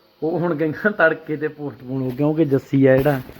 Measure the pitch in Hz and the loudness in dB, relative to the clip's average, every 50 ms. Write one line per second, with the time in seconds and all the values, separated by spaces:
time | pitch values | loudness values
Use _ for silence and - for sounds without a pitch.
0 | _ _ _ _ 147 156 175 165 170 175 160 143 160 156 147 - - 208 208 - | _ _ _ _ -6 -4 -2 -2 -2 -2 -2 -2 -2 -4 -2 -2 -2 -2 2 2
1 | 165 160 156 156 - - 151 139 151 151 147 - 147 139 117 - 131 123 131 135 | 2 2 2 0 -4 -8 -6 -6 -6 -8 -8 -10 -12 -12 -12 -12 -10 -8 -6 -4
2 | 131 127 123 123 147 151 156 160 165 143 135 131 - - - 139 135 131 131 131 | -4 -4 -4 -2 -2 0 2 0 2 2 0 0 0 0 2 4 6 6 6 6
3 | 135 147 143 131 131 - - - | 4 2 0 -2 -4 -10 -16 -18